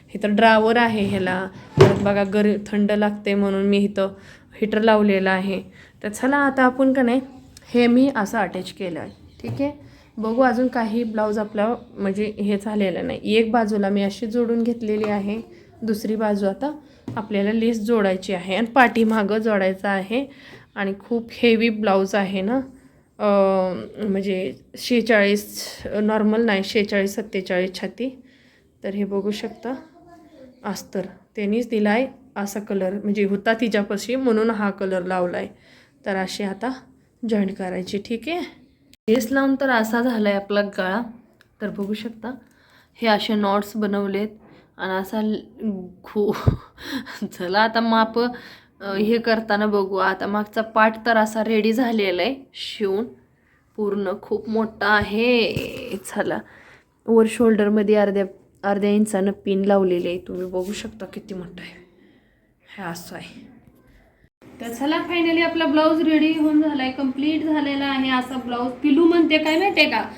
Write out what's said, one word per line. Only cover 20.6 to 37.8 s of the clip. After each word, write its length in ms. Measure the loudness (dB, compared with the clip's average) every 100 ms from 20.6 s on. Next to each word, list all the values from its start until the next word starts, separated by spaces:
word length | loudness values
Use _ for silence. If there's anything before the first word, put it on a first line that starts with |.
| -14
आणि 200 | -6 -6 -6 -4
खूप 220 | -6 -6
हेवी 360 | 2 4 4 2
ब्लाऊज 460 | 0 2 2 2
आहे 260 | 0 0 -2
ना, 160 | -2 -2 -4 -12 -20 _ _ -2
अं, 680 | 2 4 4 2 0 -4 -10 -6 -2
म्हणजे 460 | -2 -2 -2 -4 -8 _ -10
शेहेचाळीस, 880 | 0 0 4 4 4 2 -2 -12 -12 -12 -6 -2
नॉर्मल 420 | 0 2 2 2
नाही, 200 | 2 0
शेहेचाळीस, 500 | 0 -2 0 0 -2
सत्तेचाळीस 640 | -4 -6 -6 -2 -2 -2 -4
छाती. 420 | -10 -6 -8 -8 -20 _ _ _ _ _
तर 60 | -8
हे 140 | -4
बघू 260 | -4 -2 -4
शकता, 440 | -4 -8 -10 -10 -10 -14 -20 -20 -20 -20 -20 -20 -12
अस्तर 360 | -10 -10 -8 -8 -8 -12 _ -6
त्यांनीच 320 | -2 -2 0
दिलाय 380 | 0 2 2 -2 -8 -14 -10
असा 240 | -8 -8
कलर, 300 | -6 -4 -2
म्हणजे 340 | -2 -2 0
होता 300 | 0 0 0
तिच्यापाशी 600 | 0 0 0 -2 -4 -4 -2
म्हणून 340 | 0 2 0
हा 200 | 0 -2
कलर 320 | -2 -4 -2
लावलाय. 460 | -2 -2 -2 -4 -8 -14 _ -20 _ _ -6
तर 100 | -4
अशी 260 | -4 -4
आता 300 | -6 -4 -6 -8 -14 _ _ _ -2
जॉईंट 260 | 0 0 -4
करायची, 420 | -6 -6